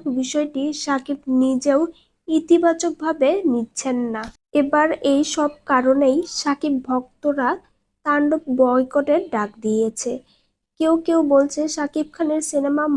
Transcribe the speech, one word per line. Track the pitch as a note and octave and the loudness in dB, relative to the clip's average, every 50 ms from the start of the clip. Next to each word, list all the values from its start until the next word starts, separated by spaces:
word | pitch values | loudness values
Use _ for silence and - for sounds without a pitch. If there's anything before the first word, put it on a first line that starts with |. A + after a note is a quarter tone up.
| D#4+ D4 B3 | -4 -4 -4
বিষয়টি | B3+ C4 B3+ - D4+ D4+ D4 D4 C4+ C#4 D4+ D4 D4 - | -4 -4 -2 -2 -2 -2 -2 -4 -4 -4 -4 -6 -6 -4
শাকিব | D4 C#4 C4+ C4 - C#4+ C#4+ _ C4+ B3+ B3+ | -4 -4 -4 -2 -6 -10 -8 _ -2 0 2
নিজেও | C4 C4 C4 B3+ - C#4+ C4+ C#4 E4 E4+ - _ _ _ _ _ _ | 2 2 0 0 0 0 2 2 0 -2 -6 _ _ _ _ _ _
ইতিবাচকভাবে | - D#4+ D#4 D#4+ - E4+ E4+ F4 E4+ E4 E4 - E4+ D#4 - D4 D#4+ D#4+ D#4+ C4 C4+ E4+ G4+ G4 D#4 | -2 -2 -2 2 4 2 4 4 2 0 0 -2 -6 -6 -4 -4 -6 -2 0 2 2 2 2 0 0
নিচ্ছেন | A#3+ A#3+ A3+ A#3 _ - - C4+ B3+ B3 A#3+ A#3 A3 | 0 0 -2 -6 _ -8 -6 -4 -2 -2 -2 -4 -4
না। | G#3+ A3 A3+ - _ _ _ _ D4 | -6 -8 -10 -14 _ _ _ _ 0
এবার | C#4 C#4+ D4+ D4+ - G#3+ - - - C#4 | 0 2 2 2 2 2 0 -2 0 2
এই | C#4 C#4 D4+ D4 - | 2 2 0 0 -2
সব | - D4 D4 D4 - _ - | -2 -2 -2 -4 -8 _ -2
কারণেই | C#4+ B3+ B3+ C4 C4 C#4 C#4+ C4 C4 D4+ F4+ - - - | 0 2 2 2 2 4 4 4 2 2 -2 -4 -8 -6
শাকিব | - D4 C#4 C#4+ - D4+ C#4+ C4 B3+ - | -2 -2 -2 -2 -2 -2 -2 -4 -4 -2
ভক্তরা | B3+ B3+ B3+ - _ _ - D4 C#4+ C#4+ B3+ B3 E4 A4 _ _ _ _ _ _ _ _ _ | -4 -4 -4 -6 _ _ -4 -2 -2 0 0 -2 -2 -4 _ _ _ _ _ _ _ _ _
তাণ্ডব | D4+ C#4+ D4 D4 D4 D#4 D#4 D#4 C#4+ B3+ B3+ | -2 0 2 2 2 0 -2 -2 -4 2 4
বয়কটের | C4 B3 B3 B3+ C4 B3+ - C#4+ C#4+ D4 C#4+ E4+ - E4 - | 4 4 4 2 0 2 0 -2 2 2 0 0 0 -2 -4
ডাক | A3 G#3 G#3 - - | -4 -4 -4 -8 -8
দিয়েছে। | A3 G#3+ G#3+ A3 A3+ A3+ A3 - - A#3+ B3 B3+ _ _ _ _ _ _ _ _ _ _ _ _ | -4 -2 0 0 0 0 -2 -6 -8 -6 -8 -8 _ _ _ _ _ _ _ _ _ _ _ _
কেউ | D#4+ D#4+ E4 E4 E4 | 2 2 2 2 2
কেউ | E4+ E4 E4 D#4 C#4+ C#4 | 0 2 2 2 4 4
বলছে, | C#4 C#4 C#4+ - D4 D4+ D#4 D4+ | 4 4 2 0 -4 -4 -4 -4
শাকিব | D#4 D4 D4 - D#4 D4+ D4+ _ | -6 -6 -4 -4 -4 -6 -6 _
খানের | - E4+ D4+ D4+ D#4 D4+ - | -4 -2 -2 -2 -2 -4 -2
সিনেমা | - C#4+ C#4 C#4+ C#4+ D4 D4+ D4+ D4 | -4 -2 -2 0 0 0 0 0 0